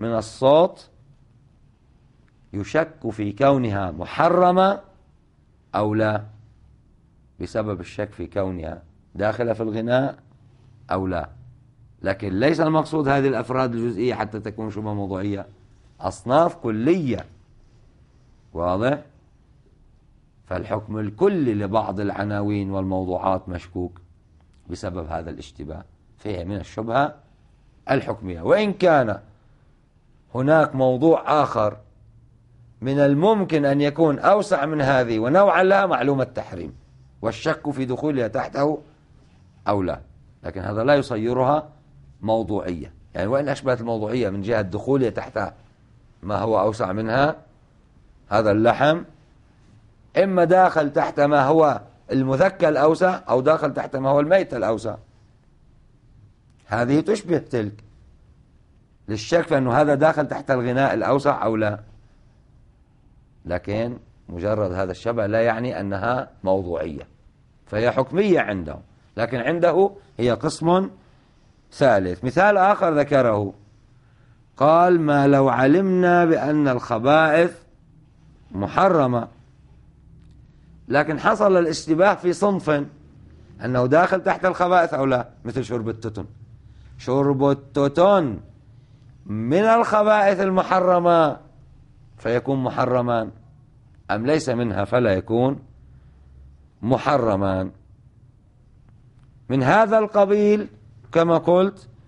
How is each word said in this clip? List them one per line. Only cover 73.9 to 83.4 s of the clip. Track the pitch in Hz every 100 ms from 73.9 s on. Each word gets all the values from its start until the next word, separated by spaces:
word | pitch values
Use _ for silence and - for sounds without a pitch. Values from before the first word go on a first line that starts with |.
| _ _ _ _ _ _ -
قال: | 143 165 180 175
"ما | 151 143 143
لو | 139 135
علمنا | 120 135 170 196 185 180 175
بأن | 170 156 139 151 143
الخبائث | 123 - 117 120 156 160 151 170 - _ _ _ _ _ _ _ - -
محرمة"، | 92 101 - 190 170 131 123 110 - _ _ - - - _ - - - - - - - - -
لكن | 135 151 147
حصل | 185 226 208 185
الاشتباه | 170 156 - 160 196
في | 180 180
صنف، | 170 202 190 - 147 143 - - - - -